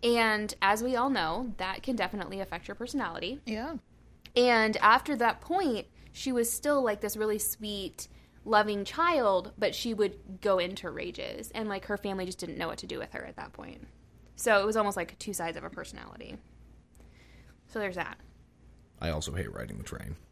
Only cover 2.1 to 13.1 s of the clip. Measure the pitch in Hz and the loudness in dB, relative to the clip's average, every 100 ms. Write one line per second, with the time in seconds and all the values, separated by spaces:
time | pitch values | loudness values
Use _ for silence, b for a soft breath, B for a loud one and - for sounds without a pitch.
2.1 | 214 185 196 190 170 - 202 240 269 208 | -2 -6 -6 -6 -8 -8 -10 -4 -4 -2
3.1 | 165 175 277 - 214 254 320 _ - - | -4 -6 -8 -6 -6 -4 -8 _ -20 -20
4.1 | - - - 247 233 220 208 208 240 - | -20 -2 4 6 8 6 6 8 8 6
5.1 | 277 233 196 - 349 359 220 - B B | 2 2 2 -2 0 2 0 -4 B B
6.1 | - - 247 233 - 285 285 247 208 208 | -8 -2 0 0 0 2 4 4 0 -2
7.1 | 214 214 208 - - 214 202 185 - - | -2 0 0 -2 -4 -6 -6 -6 -8 -16
8.1 | b b b - 214 208 208 196 - 339 | b b b 4 4 6 0 -2 2 4
9.1 | 330 226 185 196 - 208 - 240 214 202 | 4 4 4 2 0 0 0 -4 2 2
10.1 | 196 - 190 208 190 175 196 180 - 175 | 0 -14 -4 2 4 2 -4 -8 -6 -8
11.1 | - - - 226 - 220 196 - 208 208 | -8 -8 -8 -8 -6 -4 -4 -4 -4 -2
12.1 | 190 185 185 170 160 165 - 185 - - | -4 -6 -6 -8 -6 -6 -6 -8 -8 -8